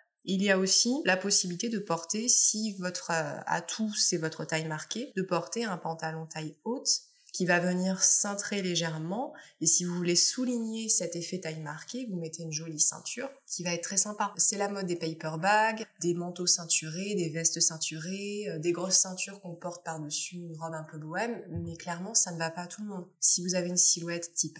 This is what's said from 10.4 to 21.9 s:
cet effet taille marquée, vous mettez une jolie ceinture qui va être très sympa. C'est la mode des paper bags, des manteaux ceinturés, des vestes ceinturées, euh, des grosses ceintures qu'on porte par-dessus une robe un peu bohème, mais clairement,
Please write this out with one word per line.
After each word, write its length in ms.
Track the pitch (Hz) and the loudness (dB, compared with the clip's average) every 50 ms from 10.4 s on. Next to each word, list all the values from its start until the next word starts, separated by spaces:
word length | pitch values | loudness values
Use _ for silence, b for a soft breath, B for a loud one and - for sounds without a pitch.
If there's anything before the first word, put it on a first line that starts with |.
| 254 247 247 233 226 220 220 226 226 220 | 0 0 0 -2 -2 -4 -4 -2 0 2
cet 260 | - - 180 170 170 | 2 2 2 0 -4
effet 240 | 170 165 - 190 180 | -4 -4 -4 -4 -4
taille 220 | - 160 160 160 | -4 -4 -6 -6
marquée, 440 | 156 147 147 160 - - - 254 262 226 | -6 -8 -8 -10 -10 -8 -8 -8 -6 -6
vous 80 | 185 175 | -6 -6
mettez 240 | 165 160 160 - | -6 -6 -8 -8
une 100 | 165 160 | -8 -6
jolie 260 | 151 151 165 165 156 147 | -6 -6 -6 -4 0 2
ceinture 520 | - - - - - - - 240 269 277 - - _ | 2 2 2 -2 -6 -8 -8 -6 -6 -8 -10 -12 _
qui 160 | - - - | -8 -8 -6
va 100 | 170 180 | -4 -2
être 120 | 170 170 170 | -4 -4 -4
très 120 | - 196 | 0 2
sympa. 380 | 190 - 214 214 208 208 202 196 | 2 2 2 0 -2 -2 -2 0
C'est 220 | 180 - - 196 196 | 2 2 2 4 2
la 100 | 202 202 | 0 0
mode 160 | 202 196 190 | -2 -2 -2
des 120 | 175 175 | -2 -2
paper 420 | 170 170 165 160 160 - 156 160 160 | -2 -2 -4 -4 -4 -6 -6 -4 0
bags, 480 | 170 196 208 214 220 220 220 220 214 - _ - | 4 4 6 6 6 4 2 -2 -6 -10 _ -2
des 100 | 165 175 | 0 0
manteaux 340 | 175 175 175 175 175 185 180 | 0 0 -2 -4 -4 0 2
ceinturés, 680 | 175 - 180 165 165 - - 160 160 156 180 196 208 208 | 2 2 2 2 2 2 2 2 -2 -4 -4 -2 -2 0
des 160 | 185 170 160 | 0 0 0
vestes 280 | 147 165 165 165 - 165 | 0 0 0 0 2 2
ceinturées, 920 | - - 160 156 - - 156 160 160 180 190 196 202 202 208 208 202 185 | 2 2 2 0 -4 -4 -4 -4 -6 -6 -6 -6 -4 -4 -4 -4 -4 -4
euh, 80 | 160 156 | -4 -2
des 140 | 151 175 | 0 0
grosses 260 | 170 170 180 185 180 - | 0 0 0 2 4 4
ceintures 420 | - 190 185 - - 196 196 - | 4 2 -2 -6 -6 -6 -8 -10
qu'on 140 | - 175 160 | -12 -12 -10
porte 280 | - - 175 170 - | -8 -8 -8 -8 -8
par-dessus 540 | - 170 160 156 151 147 151 - - - 185 | -8 -8 -6 -6 -6 -4 -4 -4 -4 -4 -8
une 180 | 175 170 165 160 156 | -10 -10 -10 -10 -8
robe 140 | 165 160 160 | -8 -6 -6
un 100 | 156 156 | -8 -10
peu 140 | - 165 151 | -10 -12 -12
bohème, 440 | 151 156 170 190 226 233 233 185 - - | -10 -6 -4 -4 -4 -4 -4 -8 -8 -8
mais 260 | 160 170 170 165 165 | -6 -6 -6 -6 -8
clairement, 360 | - - 180 | -8 -8 -8